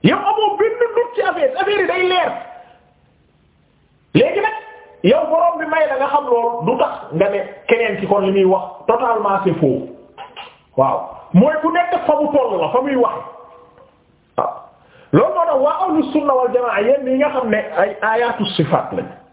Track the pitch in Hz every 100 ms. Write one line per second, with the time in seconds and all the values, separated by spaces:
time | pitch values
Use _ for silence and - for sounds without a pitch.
0 | 202 392 392 440 427 403 440 466 466 466
1 | 480 - 392 349 277 349 392 403 359 370
2 | 359 359 320 - - - - - _ _
3 | _ _ _ _ _ _ _ _ _ _
4 | _ 156 277 403 427 - - - - -
5 | 180 285 302 330 339 339 330 320 302 269
6 | 277 294 262 240 233 233 170 254 - -
7 | - 156 202 202 - - - 233 226 196
8 | 190 202 190 196 185 185 - - - 226
9 | 247 220 202 196 190 160 143 131 - -
10 | - - - - - - _ - 131 98
11 | 82 - - 175 269 311 320 339 349 349
12 | - 294 294 285 247 185 156 247 277 262
13 | 233 - - - - - - _ - _
14 | _ _ _ - - - - _ _ -
15 | - 151 277 320 339 277 285 320 370 320
16 | 262 302 285 262 247 247 240 208 220 277
17 | 254 262 294 285 233 214 - 160 196 -
18 | 208 226 240 - 208 - 151 131 - 92
19 | - - -